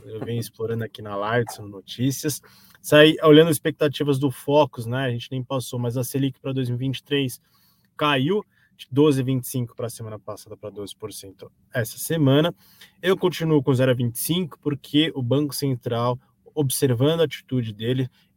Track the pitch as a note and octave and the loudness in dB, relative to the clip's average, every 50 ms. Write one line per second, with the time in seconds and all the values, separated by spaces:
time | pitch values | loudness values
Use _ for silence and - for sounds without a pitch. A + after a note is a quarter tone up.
0 | - A2 A2 A2 A#2+ A2+ A#2+ A#2 A2+ - - - A2+ A2 A2+ A2+ A2+ A2 - - | -16 -14 -12 -10 -8 -6 -4 -4 -6 -8 -8 -6 -6 -4 -4 -4 -6 -8 -10 -12
1 | G#2+ G#2+ G2+ G2+ G#2 G#2+ A#2 B2 A#2 - - - G#2 G2+ G#2 F#2+ - - - - | -12 -8 -6 -6 -2 0 0 0 -2 -2 -6 -12 -14 -14 -16 -16 -16 -14 -6 -4
2 | B2 C#3 C3 - - D3+ - - - - - _ _ - - _ - - D3+ D3+ | -2 -2 -2 -2 -4 -4 -6 -6 -10 -18 -20 _ _ -20 -20 _ 0 6 8 8
3 | D3+ D#3 D#3+ - D#3+ D#3 D3 D#3 E3 E3+ D3+ - - D#3+ C#3+ - D#3 D3+ C3 - | 10 8 6 6 6 8 10 10 8 8 4 0 -2 -4 -2 0 0 -2 0 0
4 | D3 D3 C#3 C3 C#3+ C#3 B2+ - - - C#3+ D3+ D3 - - B2+ A2+ A2+ B2 C3 | 0 0 0 0 0 -2 -2 -4 -2 2 2 4 2 2 0 -6 -6 -4 -4 -2
5 | C3+ B2+ A#2+ A#2+ - - C3 C3 B2 - C#3 C3 B2+ - - A#2+ B2 A#2+ A#2 C3 | -2 -2 -4 -6 -8 -8 -8 -8 -6 -4 -6 -6 -6 -6 -6 -6 -4 -4 -4 -4
6 | B2 - - C3+ C#3 C3+ C3 _ - C3+ C3 C3 C3 A#2+ B2 A#2+ C3 C3+ B2 - | -4 -4 -2 -2 -2 -2 -4 _ -8 -6 -4 -4 -4 -4 -4 -4 -4 -4 -6 -6
7 | - - D3 C#3 C3+ B2 - - _ _ _ _ _ _ _ _ _ _ _ - | -6 -4 -2 -2 -2 -2 -6 -10 _ _ _ _ _ _ _ _ _ _ _ -2
8 | D3+ D3 C#3+ C3 C3 D#3+ G3 G#3+ - _ _ _ _ _ _ - - - B2+ C#3 | 0 0 2 2 2 0 0 -2 -4 _ _ _ _ _ _ -20 -16 -2 2 4
9 | D3 D#3 C#3 C3+ B2+ C3 C3+ B2+ B2 - - C3 B2 A#2 - - A#2+ A2+ - - | 4 4 4 2 0 -2 -2 -2 -4 -4 -6 -6 -6 -6 -8 -10 -10 -10 -10 -12
10 | A2+ A2 A2 G2+ - - G#2 - - - G#2 - - G2+ G2 G#2 G2+ F#2+ - _ | -14 -14 -14 -14 -12 -14 -14 -14 -16 -18 -18 -16 -16 -14 -12 -12 -12 -14 -14 _
11 | A2 G#2 G2 - - G2 F#2 - - - _ _ _ _ - B2+ A2+ - - - | -14 -14 -14 -14 -18 -18 -20 -20 -20 -20 _ _ _ _ -6 -4 -4 -6 -8 -8
12 | - - D#3+ E3 D3 C3 C3+ D3 D#3+ F3 F#3+ _ _ _ _ - - - _ _ | -6 -4 0 2 4 4 4 4 2 2 -2 _ _ _ _ -20 -20 -20 _ _
13 | - F3+ F#3+ - F#3 F3+ - - E3 D#3+ D#3 D3 B2 D3 C3 A#2+ C3 C3 B2 B2 | 0 0 0 2 0 -2 -2 -2 0 2 2 2 4 2 2 2 4 2 2 0
14 | B2 A#2 A#2 - - - E3 F3+ F#3 C#3 - - - D3 C#3+ - - - - D3 | -2 -4 -4 -4 -4 -2 -2 -2 -4 -6 -8 -8 -6 -6 -6 -6 -4 -2 0 2
15 | D#3+ D#3+ - C#3 B2 A#2 C3 C#3+ D3+ C#3+ C3 - D3 C#3 C3 A#2+ - A#2+ A#2 A#2 | 2 0 -2 -4 -2 0 0 0 0 -2 -4 -4 -4 -2 -4 -4 -4 -4 -4 -2
16 | A#2+ B2 B2 B2+ _ _ _ _ _ - - D#3 D3 C3 - - D3+ C3 A#2+ A2+ | -2 -2 -2 -4 _ _ _ _ _ -8 -4 -2 -2 -2 -2 0 0 0 2 2
17 | C3+ D3 E3 E3 D#3+ D3 - - - - C3 B2+ A#2 A2 G#2 G#2 A2+ A#2+ B2+ C3 | 2 2 2 2 0 0 -2 -6 -8 -4 -4 -4 -4 -4 -6 -6 -4 -2 -2 -2
18 | C3 B2+ _ _ _ _ _ | -2 -4 _ _ _ _ _